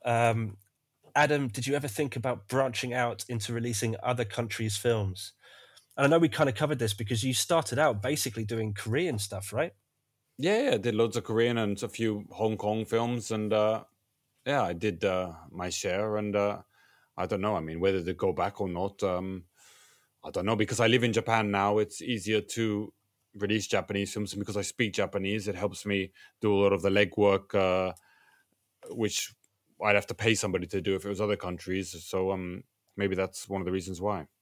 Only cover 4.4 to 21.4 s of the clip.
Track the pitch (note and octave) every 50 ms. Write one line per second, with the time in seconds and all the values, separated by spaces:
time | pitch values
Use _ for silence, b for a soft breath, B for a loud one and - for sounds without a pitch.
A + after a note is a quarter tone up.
4.4 | A#2 A2 - - A2+ G#2+ G2+ - - B2 A#2 A2 G2+ F#2+ F#2 - - - - B
5.4 | B B B B B B B B B B _ - C#3 C#3 D#3+ E3+ E3 D#3 - -
6.4 | D#3 C#3 A#2 - D3+ D3 D3+ B2+ A#2 A2 G2+ - A#2 G2+ B2+ A2+ A#2+ C3 B2 -
7.4 | - - F3 E3 D#3 - - B2+ D#3 D3+ A#2 G2+ G2+ B2+ D3+ D3+ - C3+ A2 C3
8.4 | A#2 G#2+ A#2+ A2+ A2 G#2+ G2+ G2+ - A2 A2 C#3+ F3 F3+ C3 G#2+ G2+ - - F#2+
9.4 | G2 - - A#2 D#3 F3+ - _ _ _ _ _ _ _ _ _ _ _ _ -
10.4 | C3 F3 G#3 A3 C#4 C#4 C#3 G#2+ F#2+ A#2+ A2 G#2+ A#2 A2+ G2+ A#2 - - A2+ A2
11.4 | A#2 A#2+ A#2+ A#2 A2 G#2 G2+ G2 - A2 - - A2+ A2 G#2+ G#2 G2+ - - -
12.4 | A2 A2 A2 G2+ G#2 G#2 G#2+ A2 A2 - A2+ A#2 A#2 A#2+ B2 A#2+ A2 - A2+ G#2+
13.4 | G#2+ G#2+ G#2+ G#2+ G#2+ G#2+ A2 G#2+ - - _ _ _ _ _ _ _ _ _ _
14.4 | - B2+ C#3+ C#3 A2+ F2+ F2 E2 F#2+ G#2+ F2+ E2 - G2 F#2 F#2 F#2 F2+ E2 D#2+
15.4 | D#2+ - - F2 F2+ F2+ F2 - - G2 F2+ F#2+ G#2+ A2 G#2+ G#2+ G#2 G#2 G2+ G#2
16.4 | G2+ G#2 G#2 - - b b b b b b b b b b - F2 F2+ A2 G2
17.4 | F#2+ G#2+ G#2+ F2+ D#2+ D#2 D#2+ E2 F2 F#2+ F#2+ F#2+ E2 F2 F2+ - - F#2+ F2 -
18.4 | F2 G2+ - - G#2 F#2 F2 F2 F#2 G2+ - - - G2 F2+ F2+ F#2 F#2+ F#2+ F#2
19.4 | E2 _ b b b b b b b b b b b b b _ - - - F#2+
20.4 | F2+ G#2 A2+ G#2 A2 - A#2+ G#2 A#2+ A2+ A#2 B2+ A#2 A#2+ A2 A#2 - - A2+ A2+